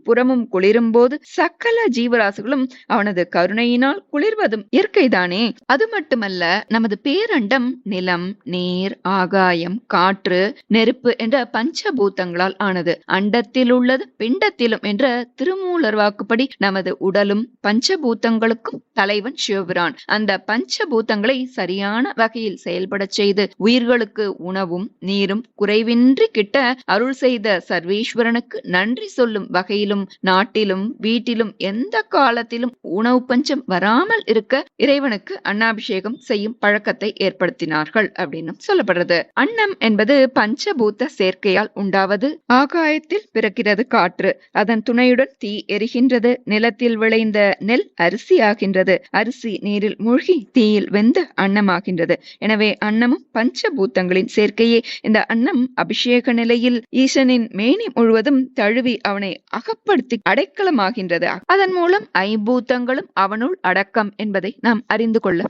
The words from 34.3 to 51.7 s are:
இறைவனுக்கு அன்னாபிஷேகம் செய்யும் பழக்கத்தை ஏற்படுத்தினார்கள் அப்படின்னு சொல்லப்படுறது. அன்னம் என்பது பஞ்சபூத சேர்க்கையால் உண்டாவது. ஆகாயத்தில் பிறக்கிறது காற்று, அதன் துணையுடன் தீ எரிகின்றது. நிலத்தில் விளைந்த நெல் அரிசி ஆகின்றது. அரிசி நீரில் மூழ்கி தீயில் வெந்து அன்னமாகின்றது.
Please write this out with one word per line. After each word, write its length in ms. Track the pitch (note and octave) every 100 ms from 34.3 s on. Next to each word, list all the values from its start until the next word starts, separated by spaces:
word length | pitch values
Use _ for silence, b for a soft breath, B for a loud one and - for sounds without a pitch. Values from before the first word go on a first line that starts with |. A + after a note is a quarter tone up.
| A3+ - C4 - -
இறைவனுக்கு 500 | C#4+ C#4 C#4 G#3 - G4 -
அன்னாபிஷேகம் 680 | G#3 A3+ G#3+ - F#3+ G#3 C4+ -
செய்யும் 280 | G#3+ G#3+ A#3+
பழக்கத்தை 500 | D#4 G#3 G#3 - G3+ - F#3+
ஏற்படுத்தினார்கள் 800 | - E3+ - D#3+ D3+ D3+ - G3+ -
அப்படின்னு 340 | E3+ D#3+ E3 G3+ -
சொல்லப்படுறது. 500 | F#4+ G3 F3 F3 E3+ -
அன்னம் 420 | - C#4+ A#4 G#4 F#4
என்பது 360 | A3+ G#3 G#3+ C#4+ C4 C4+
பஞ்சபூத 680 | G#3+ - G#4 D#4+ G#3+ G#3 C#4 -
சேர்க்கையால் 540 | F#3 - G3+ F#3 G#3+
உண்டாவது. 540 | - G3 G3 F#3+ G3+ C4+ D#4 -
ஆகாயத்தில் 800 | B3 C#4 E4+ D#4 D#4 D#4 G4+ -
பிறக்கிறது 520 | A3 A3 F#3+ G#3 G3+ -
காற்று, 440 | A#3 F3+ - G3 - b
அதன் 320 | F#3+ G#3 A3
துணையுடன் 500 | A3 A#3 B3+ B3 - -
தீ 140 | G3+ G#3 -
எரிகின்றது. 640 | G3+ A#3 B3 B3+ B3 A#3 B3+
நிலத்தில் 540 | - G#3+ A#3 A3+ A#3+ A3
விளைந்த 420 | A3 A3+ A3 G#3 G3+ -
நெல் 260 | G3 B3 G#4 -
அரிசி 460 | - G3+ - F#4
ஆகின்றது. 540 | G#3 G#3 G3 F#3+ F#3 F3 B
அரிசி 500 | G3 A3 - A#3 F#3
நீரில் 340 | G#3 G#3 G#3 -
மூழ்கி 400 | A3 B3 - E4+ G3
தீயில் 380 | B3+ G#3+ G#3+ -
வெந்து 340 | G3+ A3+ F#4 D#4+ -
அன்னமாகின்றது. 760 | G3 G#3 G3